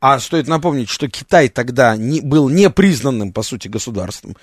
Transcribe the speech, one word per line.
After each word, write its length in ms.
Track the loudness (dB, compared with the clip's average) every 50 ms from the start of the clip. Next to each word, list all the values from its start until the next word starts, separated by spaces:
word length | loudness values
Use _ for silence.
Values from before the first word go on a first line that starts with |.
| 2
А 160 | 2 2 2
стоит 300 | 0 -2 -2 -2 -2 0
напомнить, 420 | -2 -2 0 -2 -2 -2 -4 -6
что 180 | -6 -6 -6 -8
Китай 400 | -8 -10 -4 2 4 4 4 4
тогда 480 | 2 -2 -6 -2 2 2 4 4 2
не, 240 | 0 -2 -2 -2 -2
был 300 | -2 0 2 2 2 4
непризнанным, 800 | 4 4 4 4 4 4 2 2 2 2 0 -2 -2 -4 -4 -6 -6
по 100 | -6 -6
сути, 260 | -6 -8 -10 -10 -10
государством. 680 | -10 -8 -8 -8 -8 -8 -8 -8 -10 -14 -16 -18 -20 -20